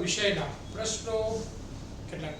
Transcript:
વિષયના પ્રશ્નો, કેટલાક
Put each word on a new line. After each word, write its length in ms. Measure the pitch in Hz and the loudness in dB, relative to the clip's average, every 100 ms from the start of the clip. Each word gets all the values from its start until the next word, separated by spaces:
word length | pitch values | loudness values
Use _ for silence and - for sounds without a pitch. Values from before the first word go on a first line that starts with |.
વિષયના 500 | 180 - 196 160 147 - - | 4 6 6 4 0 -4 -6
પ્રશ્નો, 440 | 208 220 - 226 220 220 220 - - - - - - - | -2 -2 0 0 2 2 0 -2 -6 -8 -8 -8 -8 -6
કેટલાક 260 | 175 156 | -4 -4